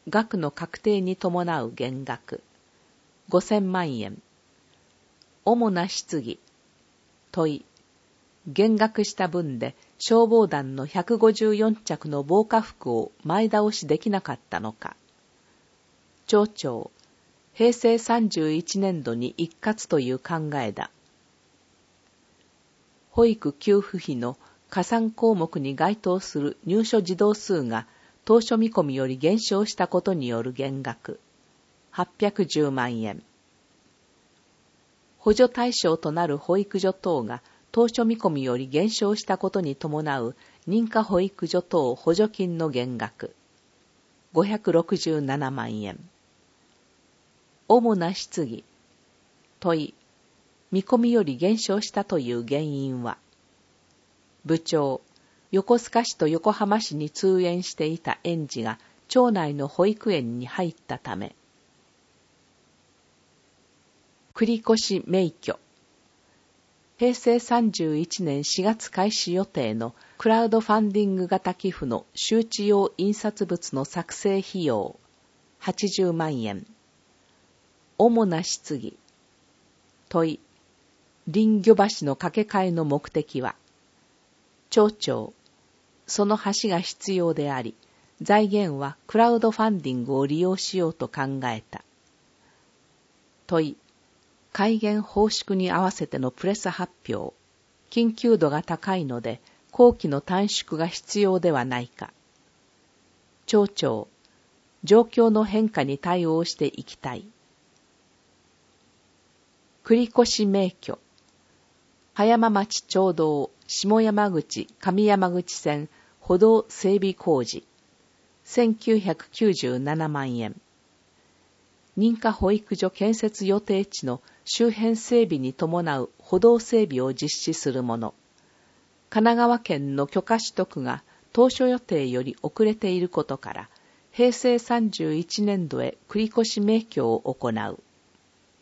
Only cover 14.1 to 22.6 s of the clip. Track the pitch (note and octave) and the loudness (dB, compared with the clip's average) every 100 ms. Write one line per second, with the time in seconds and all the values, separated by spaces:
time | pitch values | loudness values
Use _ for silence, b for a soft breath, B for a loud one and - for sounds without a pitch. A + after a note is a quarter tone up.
14.1 | G3 - B2+ - E2+ G#2+ A2 - - _ | -4 -4 -12 -8 -8 -8 -10 -14 -16 _
15.1 | _ _ _ b b b _ _ _ _ | _ _ _ b b b _ _ _ _
16.1 | _ - G#3 G#3+ - C#3 A#2 - _ _ | _ 2 2 2 -2 -8 -8 -10 _ _
17.1 | _ _ _ _ - A#3 A#3 A#3 A3+ A3+ | _ _ _ _ 2 2 4 2 2 2
18.1 | A#3 G#3+ F3 D#3 D#3 E3 G3 G3 E3+ A#2+ | 0 0 0 0 -2 -2 -2 -2 -2 -4
19.1 | A#2 B2+ - E3+ - A3 G#3+ - D#3 B2 | -4 -4 -4 -6 -4 -4 -4 -2 0 0
20.1 | B2+ - C#3 D3+ C#3+ A2+ F2+ - _ _ | -4 -4 -6 -4 -4 -6 -8 -12 _ _
21.1 | _ _ _ _ _ _ _ _ _ _ | _ _ _ _ _ _ _ _ _ _
22.1 | _ _ _ _ _ | _ _ _ _ _